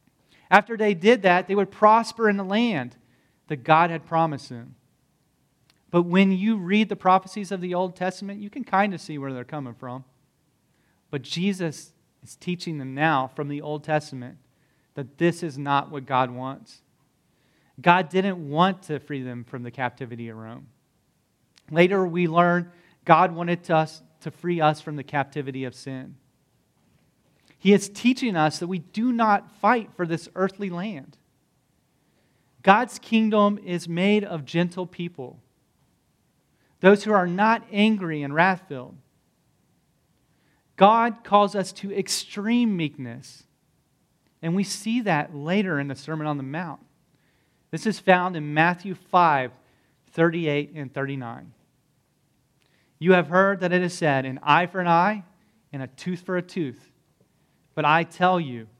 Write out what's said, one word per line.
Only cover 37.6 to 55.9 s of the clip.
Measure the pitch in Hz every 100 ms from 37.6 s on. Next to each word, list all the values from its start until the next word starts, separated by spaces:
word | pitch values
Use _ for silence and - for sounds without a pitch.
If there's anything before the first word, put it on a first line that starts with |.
| -
angry | 202 214 214 180 156
and | 143
wrath-filled. | 147 180 185 - 139 123 135 _ _ _ _ _ _ _ _ _ _ _ _ _ _ _ _ _ -
God | 190 226 226 202
calls | - 202 202 202
us | 190
to | - 196
extreme | 196 190 - - - 208 240 233 190
meekness, | 156 147 127 113 - - _ _ _ _ _ _ _ _ _ _
and | 165 180
we |
see | 196 - 220 240
that | 208 156 151
later | 151 151 190 190 151
in | 139
the | 131
Sermon | - 156 151
on | 143
the |
Mount. | 135 151 175 135 _ _ _ _ _ _ _ _ _
This | 165 220
is | 196
found | - 180 180 170
in | 147
Matthew | 147 165 175 196
five, | 180 _ 185 170 143 127 - _ _ _ _ _
thirty-eight | - 165 170 160 143 147 156
and | 139
thirty-nine. | 135 139 139 120 123 - _ _ _ _ _ _ _ _ _ _ _ _ _ _ _
"You | 165
have | 180 151
heard | 180 196 196
that | 180
it | 180
is | 180 175
said, | 160 135 131
'An | 131
eye | - 147 175
for | 190
an | 175
eye | 170 185 214 180 _ _ _ _
and | 139
a |
tooth | 131